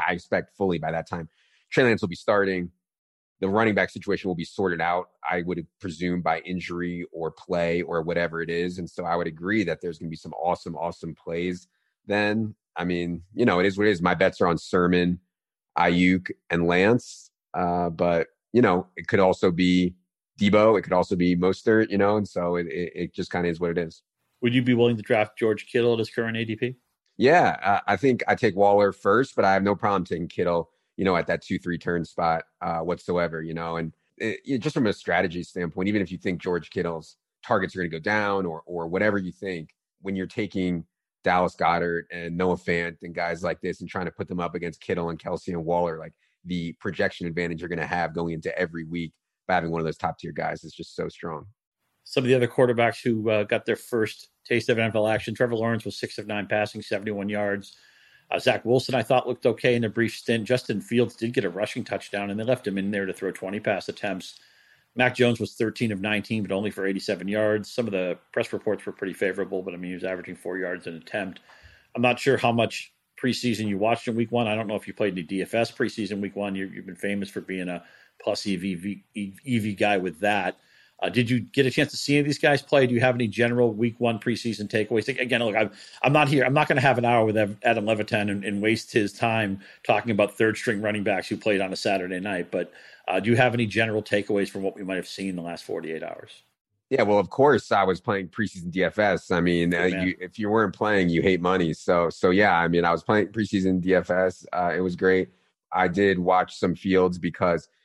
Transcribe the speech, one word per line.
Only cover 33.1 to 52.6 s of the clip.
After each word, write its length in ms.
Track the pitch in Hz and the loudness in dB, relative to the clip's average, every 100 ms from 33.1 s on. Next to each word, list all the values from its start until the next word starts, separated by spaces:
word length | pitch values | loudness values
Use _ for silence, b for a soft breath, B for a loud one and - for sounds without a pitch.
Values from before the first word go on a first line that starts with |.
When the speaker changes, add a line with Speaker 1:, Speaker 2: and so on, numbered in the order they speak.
| 87 85 82 | -2 -2 -4
Speaker 1:
you 120 | 80 | -8
know. 240 | 82 85 82 | -6 -6 -4
And 160 | 82 - _ - | -6 -10 _ -6
it, 220 | 110 - | -6 -6
it, 140 | 127 127 | -4 -4
just 160 | 151 | -2
from 140 | 156 107 | 0 0
a 60 | |
strategy 500 | - - 87 95 87 | -2 0 0 0 -4
standpoint, 440 | 80 92 85 92 98 | -8 -6 -6 -4 -2
even 120 | 104 | 0
if 100 | 90 | -2
you 60 | 90 | -6
think 240 | 104 85 | -6 -4
George 300 | 92 87 - | -4 -4 -4
Kittle's 460 | 98 85 80 - - _ _ - | -6 -4 -6 -12 -20 _ _ -2
targets 300 | 107 92 95 | 0 0 -4
are 40 | |
gonna 100 | 85 | -6
go 100 | 80 | -4
down 480 | 101 107 101 98 87 | -2 0 0 -2 -4
or, 160 | 80 - | -8 -10
or 220 | 87 82 | -8 -4
whatever 320 | 92 107 101 | 0 0 0
you 120 | 90 | -4
think, 380 | - 98 87 80 _ _ _ | -8 -8 -8 -10 _ _ _
when 140 | 98 95 | -6 -6
you're 100 | 87 | -6
taking 600 | - 101 98 92 85 - _ _ _ | -6 -6 -2 -2 -2 -6 _ _ _
Dallas 320 | 92 90 87 - | 0 2 2 0
Goedert 500 | 85 85 87 85 - | 0 2 0 -4 -6
and 240 | 85 85 85 | -10 -6 -2
Noah 200 | 92 90 | 0 0
Fant 420 | - 85 85 80 | 0 -2 -2 -8
and 100 | 87 | -12
guys 300 | 85 85 85 | -6 -4 -4
like 180 | 90 80 | -4 -4
this 180 | 90 80 | -6 -8
and 80 | 82 | -8
trying 180 | 95 87 | -6 -6
to 60 | |
put 160 | - 95 | -8 -8
them 120 | 90 | -6
up 160 | 87 85 | -6 -6
against 260 | 85 - | -8 -8
Kittle 280 | - 87 85 | -6 -4 -4
and 100 | 80 | -6
Kelce 300 | 92 85 - | -8 -8 -6
and 140 | 85 | -6
Waller, 360 | 80 87 87 80 | -2 0 0 -4
like, 140 | 80 _ _ _ 87 | -12 _ _ _ -8
the 280 | 87 82 - | -6 -6 -8
projection 480 | 101 85 98 - 87 | -8 -2 -2 -2 -8
advantage 340 | 82 85 82 | -4 -4 -6
you're 80 | 87 | -6
gonna 160 | 85 76 | -6 -4
have 300 | 90 80 82 | -2 -4 -4
going 180 | 85 | -4
into 240 | 80 85 - | -4 -6 -4
every 280 | 87 85 80 | -4 -6 -8
week 280 | 85 80 _ _ _ - | -8 -8 _ _ _ -2
by 60 | |
having 160 | 90 82 | -2 0
one 120 | 82 | -2
of 40 | 80 | -4
those 120 | - | -4
top 200 | 85 - | -6 -6
tier 140 | 82 | -10
guys 320 | 78 78 78 | -6 -6 -6
is 100 | 80 | -12
just 220 | - - - | -16 -14 -8
so 120 | 80 | -8
strong. 360 | - 85 78 104 _ _ _ _ _ | -8 -10 -10 -14 _ _ _ _ _
Speaker 2:
Some 200 | - 131 | -4 0
of 40 | 123 | 4
the 80 | 131 | 4
other 120 | 120 | 4
quarterbacks 540 | - | 4